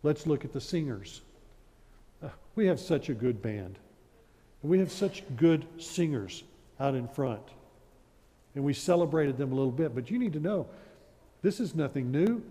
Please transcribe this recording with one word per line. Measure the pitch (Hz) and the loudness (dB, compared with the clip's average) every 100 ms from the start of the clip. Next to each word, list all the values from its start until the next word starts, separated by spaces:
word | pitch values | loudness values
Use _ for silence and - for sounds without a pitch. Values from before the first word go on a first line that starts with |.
Let's | 147 151 165 | 2 0 0
look | 143 | 0
at | 139 | 0
the | 139 | -8
singers. | - 175 151 107 98 - - - - - - _ - - - - | -4 -4 -2 -6 -10 -18 -20 -20 -20 -20 -20 _ -20 -20 -20 -16
Uh, | 147 - - | -14 -14 -10
we | - 202 | 2 4
have | 147 | 4
such | - 151 - | 2 0 0
a | |
good | 120 123 113 | -2 0 0
band. | 113 104 92 98 - - - _ - _ - - | -2 -4 -8 -12 -20 -20 -20 _ -20 _ -20 -10
We | 147 185 | 2 2
have | 185 | 2
such | - 196 - - 123 | 0 -2 -2 -10 4
good | 165 160 131 - | 6 6 0 -14
singers | - - 165 135 98 - - - - - | -10 -2 0 0 -4 -10 -18 -20 -20 -4
out | 139 | -2
in | 135 120 | -2 -4
front. | - 135 107 - - - - - _ _ _ _ _ _ | -2 -2 -2 -8 -20 -20 -20 -20 _ _ _ _ _ _
And | 143 | -4
we | 139 | -2
celebrated | 135 - 175 165 160 147 127 | 0 4 4 4 2 2 0
them | 139 | -2
a | |
little | 131 135 | 0 0
bit, | 123 160 | 0 -2
but | 123 117 | -2 -4
you | 240 | -2
need | 240 | -2
to | 151 | -2
know, | 160 202 135 - - - - - - _ | -2 -2 -4 -12 -20 -20 -20 -20 -20 _
this | 190 196 | 0 0
is | 214 | -4
nothing | 156 139 143 123 | -2 -2 0 0
new. | 139 190 233 - | 2 2 2 -4